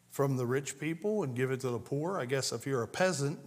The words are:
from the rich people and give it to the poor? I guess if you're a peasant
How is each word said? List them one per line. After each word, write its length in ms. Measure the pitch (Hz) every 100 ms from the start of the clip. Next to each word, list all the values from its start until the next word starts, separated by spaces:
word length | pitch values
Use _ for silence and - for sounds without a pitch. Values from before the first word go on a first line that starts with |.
| _
from 260 | - 139 127
the 100 | 120
rich 340 | 135 143 -
people 440 | 151 165 208 214
and 120 | 139 123
give 160 | 131
it 100 | 131
to 80 | 131
the 100 | 117
poor? 400 | - 143 165 190
I 60 | 123
guess 260 | 135 -
if 140 | 120 139
you're 160 | 131
a 60 | 110
peasant 520 | - 185 139 139 -